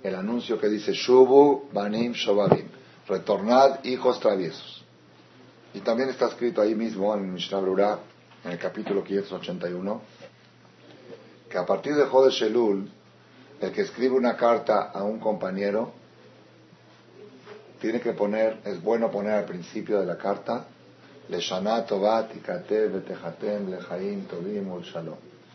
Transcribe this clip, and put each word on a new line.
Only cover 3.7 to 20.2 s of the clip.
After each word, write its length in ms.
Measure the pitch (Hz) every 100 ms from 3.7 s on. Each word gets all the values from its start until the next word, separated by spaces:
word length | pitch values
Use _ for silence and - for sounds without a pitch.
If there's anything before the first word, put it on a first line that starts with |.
| -
hijos 360 | 123 127 127 117
traviesos. 640 | 110 95 82 - - - - _ - - - - - - -
Y 80 | 101
también 280 | 110 117 131
está 180 | 123 117
escrito 360 | - 120 107
ahí 120 | 107
mismo 380 | 110 113 95 101
en 100 | 104
el 20 | 95
Mishnah 260 | 90 - 98
Berurá, 400 | 95 95 101 - - - _ -
en 80 | 87
el 60 | 87
capítulo 440 | 92 107 98 98
quinientos 300 | 87 98 98
ochenta 360 | 90 95 90 87
y 40 |
uno, 300 | 90 98 - - - - _ - _ - - - - - - - - -
que 80 | 92
a 80 | 87
partir 300 | - 139 147
de 80 |
Jodesh 380 | 139 131 135 -
Elul, 460 | 107 120 110 98 101 - - - - - - -
el 120 | 95
que 100 | -
escribe 320 | 95 - 127
una 220 | 127 120 -
carta 540 | 120 113 - 104 -
a 100 | 95
un 160 | 104 110
compañero, 760 | 110 101 95 95 101 104 123 - - - - - - - - - - - - - - - - - - -
tiene 200 | 107 117
que 120 | 117
poner, 480 | 95 104 110 110 -
es 160 | 104 -
bueno 300 | 214 226 220
poner 220 | 202 147
al 120 | 202
principio 540 | - 90 - 110 - 101
de 80 | 90
la 100 |
carta, 500 | 85